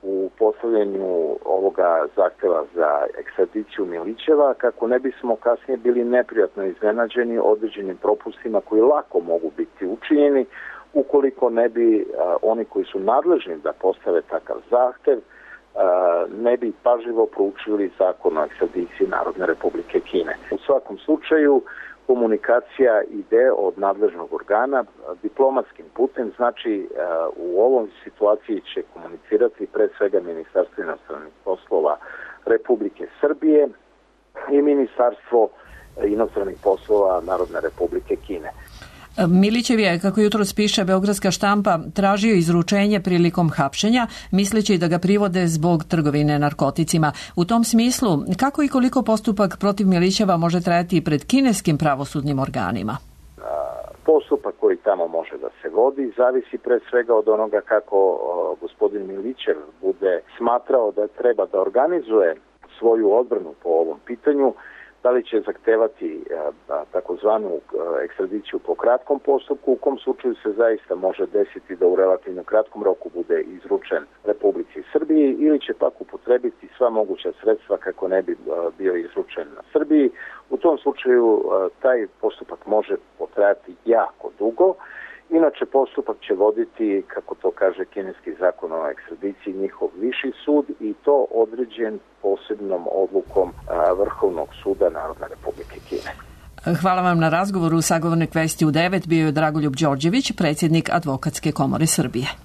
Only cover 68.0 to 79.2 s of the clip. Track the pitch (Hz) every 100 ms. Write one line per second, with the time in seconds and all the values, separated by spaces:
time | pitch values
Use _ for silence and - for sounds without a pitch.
68 | 82 - 95 104 - 90 - 82 110 127
69 | - 143 - 139 - 139 - 127 - -
70 | - 131 127 113 107 104 117 110 - 90
71 | 135 - 98 104 - - _ - 90 92
72 | 95 92 - 90 85 107 110 107 104 90
73 | 87 87 85 85 - 92 - 98 - 90
74 | 73 _ - 104 104 90 85 - - 151
75 | 156 156 143 131 151 147 - - 139 -
76 | - - - 123 123 - - - 123 110
77 | 104 95 90 - 104 107 - 98 - 90
78 | 90 95 90 82 - 82 85 - 95 90
79 | 85 -